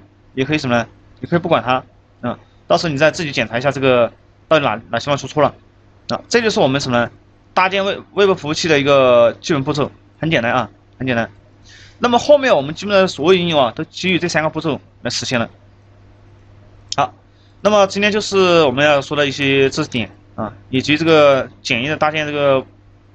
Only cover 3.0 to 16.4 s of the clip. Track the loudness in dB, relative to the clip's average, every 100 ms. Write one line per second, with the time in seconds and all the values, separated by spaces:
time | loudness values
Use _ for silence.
3 | 0 0 -6 -4 -4 -2 -2 0 2 2
4 | 2 -4 _ _ -2 0 0 -4 -6 -8
5 | -4 -6 -4 -2 -2 -2 _ _ _ _
6 | -10 -10 -2 0 0 0 0 0 -2 -2
7 | -2 -8 _ _ _ -2 0 -2 -4 -6
8 | -8 0 0 0 -4 -4 0 2 4 4
9 | 6 6 4 0 -4 -2 -2 -4 -4 -8
10 | _ -8 -2 -2 0 -2 -4 _ _ -10
11 | -4 -4 -4 -10 _ _ -20 -20 -20 -6
12 | -2 0 4 4 4 0 0 -10 0 0
13 | 0 0 2 2 2 2 0 -2 -12 -6
14 | -2 -2 -2 -2 -2 -4 -4 -6 _ _
15 | -8 -8 -4 -4 -4 -10 -20 _ _ -20
16 | -20 -20 -20 -20